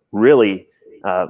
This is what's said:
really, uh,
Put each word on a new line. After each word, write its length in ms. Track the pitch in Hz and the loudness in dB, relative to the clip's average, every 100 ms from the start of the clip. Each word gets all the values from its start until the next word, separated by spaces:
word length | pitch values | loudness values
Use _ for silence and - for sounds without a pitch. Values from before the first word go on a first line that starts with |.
| _ | _
really, 540 | 101 120 143 107 95 - _ _ - | 0 2 4 2 -2 -12 _ _ -14
uh, 240 | 98 92 | -6 -6